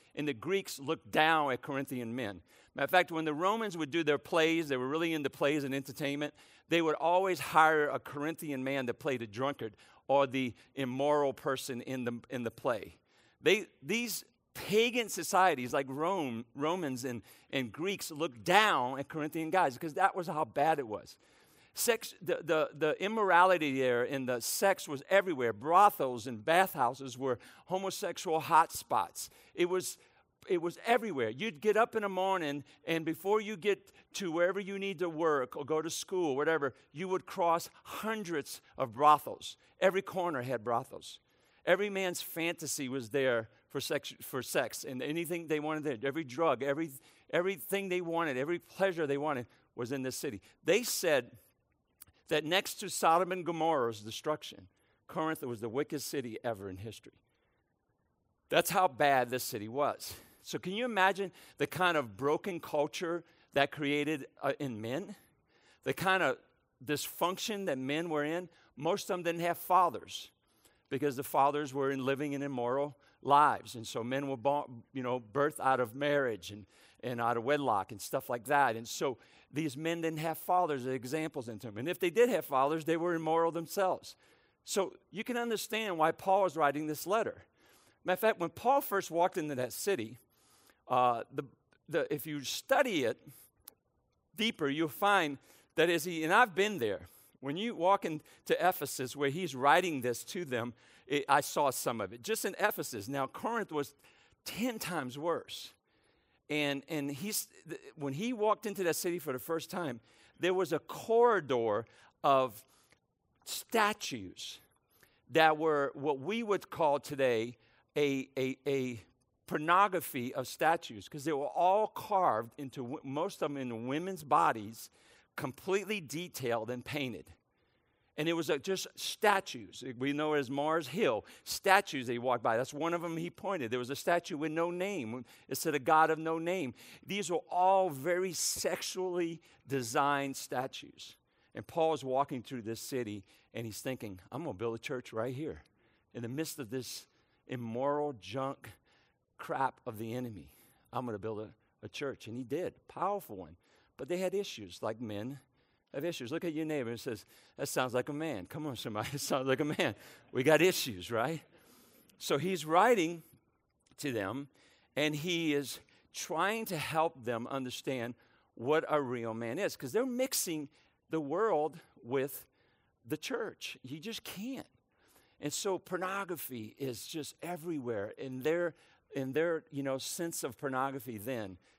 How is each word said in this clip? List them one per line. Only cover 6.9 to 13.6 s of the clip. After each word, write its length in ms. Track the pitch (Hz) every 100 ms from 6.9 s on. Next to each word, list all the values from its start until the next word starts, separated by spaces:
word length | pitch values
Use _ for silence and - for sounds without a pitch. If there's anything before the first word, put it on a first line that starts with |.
| 151
always 440 | 165 180 190 170
hire 480 | 131 165 156 156 147
a 100 | 131
Corinthian 640 | - 147 147 165 160 139
man 260 | 131 139 127
to 60 |
play 220 | 113 156 127
the 100 | 113
drunkard 520 | 101 135 143 110 101 - - -
or 180 | 139 139
the 260 | 127 127 - - -
immoral 560 | 135 127 143 147 143
person 480 | 127 151 131 - 123
in 240 | - 131
the, 160 | 120 120 -
in 140 | 135
the 80 | 117
play. 460 | - 139 113 95 - _ _ _ _
They, 260 | 147 208